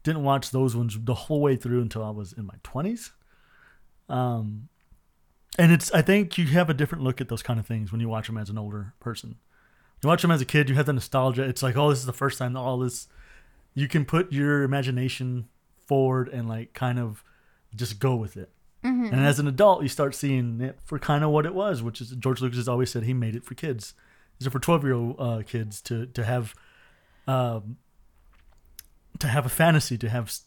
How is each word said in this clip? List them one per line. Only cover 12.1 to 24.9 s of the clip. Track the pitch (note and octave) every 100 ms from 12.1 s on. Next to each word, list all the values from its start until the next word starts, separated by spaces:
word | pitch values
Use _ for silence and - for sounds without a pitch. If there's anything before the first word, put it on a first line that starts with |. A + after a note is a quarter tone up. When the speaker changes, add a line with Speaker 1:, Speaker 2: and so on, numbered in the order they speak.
Speaker 1:
first | - C3+ -
time | B2+ B2+
all | B2+ B2+
this," | B2+ - - - - - - _ _ C#3
you | C#3
can | D#3+ C3+
put | D#3+ -
your | C#3 C#3+ D3
imagination | C3+ C#3 C3 B2+ C3 - B2+ B2 A2+ _ _ _ -
forward | C#3 C3 B2+ B2+
and, | B2 A#2
like, | A2+ A#2+
kind | - B2+ B2
of | A#2 G#2 - _ _ _ _ G#2+
just | A#2 G#2
go | C3 B2
with | G#2 F#2
it. | - _ _ _
Speaker 2:
Mm-hmm. | B3 B3 A#3
Speaker 1:
And | C3+ C#3
as | C#3
an | D3
adult, | C3 G3+ E3+
you | C#3
start | - C#3+ -
seeing | C#3+ C3 A#2+ A2+
it | B2+ -
for | - D3+
kinda | - D3 D3+
what | D3+ D#3
it |
was, | F#3 G#3 C#3
which | A2+ A2
is | A#2 B2
George | C3 B2
Lucas | B2+ B2
has | B2
always | B2 B2
said | A#2+
he | A2+
made | B2+ A2+ A#2
it |
for | -
kids. | B2 D#3+ A#2+ - - _ _ _ -
These | B2+
are |
for | B2+
twelve-year-old, | - E3+ C#3